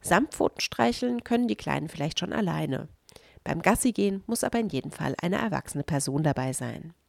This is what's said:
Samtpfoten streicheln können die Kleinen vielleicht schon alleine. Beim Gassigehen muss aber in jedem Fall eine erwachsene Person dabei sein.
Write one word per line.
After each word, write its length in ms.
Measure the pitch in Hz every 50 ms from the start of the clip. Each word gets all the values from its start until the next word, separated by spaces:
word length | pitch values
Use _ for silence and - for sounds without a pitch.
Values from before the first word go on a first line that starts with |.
Samtpfoten 600 | - - 175 185 269 320 - - - - - -
streicheln 640 | - - - - 233 233 240 - - 247 240 240 -
können 240 | - 240 233 247 233
die 80 | 214
Kleinen 320 | - - 156 143 139 147 160
vielleicht 320 | - 160 143 160 160 -
schon 120 | - - -
alleine. 560 | - 220 180 160 151 160 151 135 131 - - - _ _ _ - - - - - - _
Beim 160 | - 143 165
Gassigehen 640 | 160 - 214 - - 254 226 - 202 202 196 196 190
muss 180 | - 226 240 -
aber 140 | - - 233
in 100 | 226 202
jedem 240 | - 131 - - 147
Fall 220 | - 151 135 135 -
eine 160 | - 175 185
erwachsene 480 | - - 226 180 - - - - 143 143
Person 380 | - 156 143 135 - 135 143 156
dabei 300 | 156 139 131 127 131 127
sein. 420 | - 127 120 113 - - 160 165 _ _